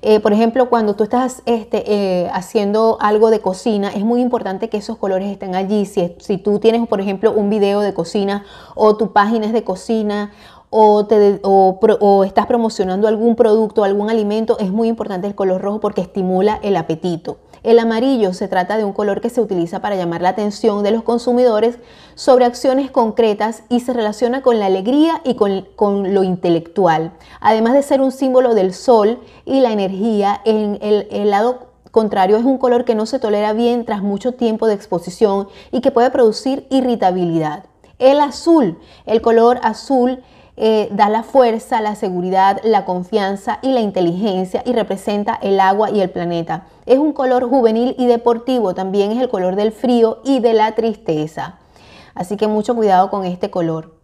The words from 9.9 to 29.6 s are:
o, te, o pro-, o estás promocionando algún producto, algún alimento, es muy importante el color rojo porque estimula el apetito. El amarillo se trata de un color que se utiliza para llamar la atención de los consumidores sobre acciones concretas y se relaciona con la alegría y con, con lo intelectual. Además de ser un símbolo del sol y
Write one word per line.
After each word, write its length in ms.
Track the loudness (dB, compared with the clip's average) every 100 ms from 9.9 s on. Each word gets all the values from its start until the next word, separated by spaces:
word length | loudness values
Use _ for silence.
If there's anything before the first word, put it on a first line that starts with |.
| -2 -2 -4 -6 -12 -20 -20 _
o, 360 | 4 6 6 4
te, 340 | 4 4 2
o 360 | 2 4 4 4
pro-, 200 | 2 4
o 240 | 4 4 2
estás 220 | 0 0
promocionando 600 | 0 0 -2 -4 0 0
algún 300 | 2 0 4
producto, 480 | 4 4 2 0 0
algún 240 | 0 0
alimento, 480 | -2 -2 -2 -2 -2
es 120 | -2
muy 180 | -2 -2
importante 380 | -2 -6 -6 -8
el 80 | -4
color 260 | -2 -2
rojo 180 | -4 -4
porque 220 | -4 -4
estimula 580 | -6 -4 -2 0 0 0
el 120 | -2 -2
apetito. 640 | -2 -4 -4 -6 -8 -14 _ -10
El 180 | 2 4
amarillo 540 | 4 0 0 2 0
se 160 | -2 -4
trata 260 | -2 -2 -2
de 80 |
un 80 | -2
color 300 | -2 -2 -2
que 80 | -4
se 100 | -2
utiliza 400 | -2 -2 -4 -4
para 160 | -6 -4
llamar 260 | -4 -2
la 80 | -2
atención 540 | -2 -4 0 -2 0
de 80 | 0
los 120 | -2
consumidores 720 | -2 -2 0 2 2 2 0 -2 -16 -20 -20
sobre 300 | -8 2 4
acciones 480 | 4 0 0 0 -2
concretas 720 | -2 -2 0 0 0 -4 -6 -4
y 100 | -4
se 140 | -2
relaciona 480 | -4 -4 -2 -4 0
con 180 | 0 0
la 60 | 0
alegría 560 | 0 0 2 2 0
y 120 | -4 -2
con, 300 | 0 -2 -8 -2
con 360 | -2 0 0
lo 100 | 0
intelectual. 880 | 0 -2 0 0 -2 -2 0 0 -2 -10 -20 -6
Además 340 | 0 2 2
de 100 | 2
ser 180 | 2 0
un 100 | 0
símbolo 420 | 0 0 2 4
del 200 | 2 0
sol 480 | -2 2 4 4 -2 -10 -20 -2
y 160 | 0